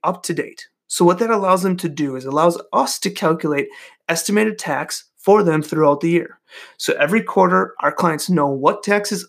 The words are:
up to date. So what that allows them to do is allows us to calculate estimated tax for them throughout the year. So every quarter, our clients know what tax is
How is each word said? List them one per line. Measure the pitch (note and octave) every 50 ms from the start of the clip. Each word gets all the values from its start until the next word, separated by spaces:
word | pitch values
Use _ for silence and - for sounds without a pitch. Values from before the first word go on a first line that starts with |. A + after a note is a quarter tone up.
| -
up | F3 F3+ - -
to | - E3
date. | D3 - - - - - - _ _ _ -
So | - - F3+
what | F3 F3+ F3+
that | A3+ A3+
allows | A3+ G#3 G3 F#3 F#3+ F3+ F#3+
them | F#3+ F3+
to | F#3 - E3
do | C#3 D#3+ D3 C3+ C3
is | C3 B2+
allows | C3+ C#3+ D3+ E3 F3 E3+ - - -
us | - A3+ B3+ - - -
to | - F#3
calculate | G3 - - D#3+ E3 D#3+ - D3+ D3 C#3+ C#3 C#3 - - - - _ _ _
estimated | - E3 D#3+ - - G3+ G#3+ A3 A3 G3+
tax | - - D#3+ C#3 C#3 D3 - - - - _ _
for | _ - G3 G#3 G#3 G3
them | E3 D#3 D#3
throughout | D3 - F3+ D#3 D#3 C#3+ D3 D3
the | E3 E3
year. | E3+ E3 - - - _ _ _ - - - - _
So | - - - -
every | - D3 D#3 G#3 A3+
quarter, | F3+ - - G3 F#3 F3 F#3 F#3 F#3 - - -
our | - D3
clients | - - F3+ E3 D#3 D3+ - -
know | F3+ D3+ C#3+
what | C#3 C#3 C3 C#3 E3+ G3+ - -
tax | G3+ G#3 G#3 G#3 -
is | G#3 F3+ -